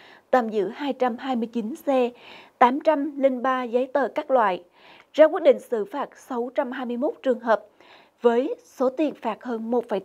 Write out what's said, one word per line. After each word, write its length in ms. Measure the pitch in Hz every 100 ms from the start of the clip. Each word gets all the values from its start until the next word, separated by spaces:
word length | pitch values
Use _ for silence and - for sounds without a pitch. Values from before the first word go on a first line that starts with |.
| - - _
tạm 180 | 254 226
giữ 200 | 214 190
hai 240 | 240 285
trăm 240 | 254 254 240
hai 180 | 269 254
mươi 140 | 233
chín 220 | 240 214 320
xe, 340 | - 269 240 247 - - - -
tám 200 | 247 269
trăm 380 | 320 302 285 277
linh 220 | 269 254
ba 220 | 247 254
giấy 240 | 247 240 262
tờ 200 | 254 247
các 240 | - 302
loại, 320 | 262 214 180 - _ - - _
ra 120 | - 311
quyết 180 | 349
định 160 | 302 220
xử 260 | - 226 202
phạt 320 | 285 240 -
sáu 340 | - 247 240 262
trăm 160 | 262
hai 140 | 254 247
mươi 120 | 240
mốt 160 | 302 330
trường 180 | 269 226
hợp 260 | 233 214 - _ - - _ _
với 340 | 240 233 285 494
số 260 | _ - 254
tiền 240 | 262 302 -
phạt 220 | 240 208
hơn 280 | 247 233 226
một 180 | 240 233
phẩy 120 | 202